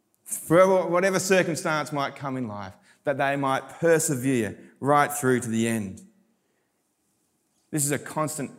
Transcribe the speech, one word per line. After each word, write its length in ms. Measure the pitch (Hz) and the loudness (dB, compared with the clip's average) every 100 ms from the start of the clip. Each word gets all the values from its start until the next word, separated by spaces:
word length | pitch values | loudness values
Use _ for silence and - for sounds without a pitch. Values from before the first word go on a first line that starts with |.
| _ _ | _ _
For 640 | - - - 165 190 185 170 | -12 -10 2 6 6 4 2
whatever 320 | 175 190 190 | 0 2 0
circumstance 720 | 185 190 175 151 170 156 143 | 2 2 2 -2 -2 -4 -4
might 240 | 143 139 - | -4 -6 -6
come 220 | 135 131 | -8 -6
in 100 | 117 | -8
life, 260 | 104 95 - _ _ | -10 -14 -16 _ _
that 140 | 147 135 | -4 0
they 180 | 139 139 | 0 0
might 320 | 135 135 - - | 0 -2 -4 -2
persevere 760 | 170 160 156 131 135 127 101 90 - - | 2 4 2 -2 0 0 0 -6 -18 -6
right 320 | 131 147 143 | 2 4 4
through 280 | - 127 123 | 0 0 0
to 80 | 113 | 0
the 180 | 113 117 | -2 0
end. 340 | 113 95 92 - _ _ _ _ _ _ _ _ _ _ _ _ _ _ _ - | -2 -6 -12 -20 _ _ _ _ _ _ _ _ _ _ _ _ _ _ _ -6
This 140 | 156 143 | -4 -2
is 60 | |
a 80 | 139 | -2
constant 520 | - 156 156 - 120 | -4 -4 -4 -4 -10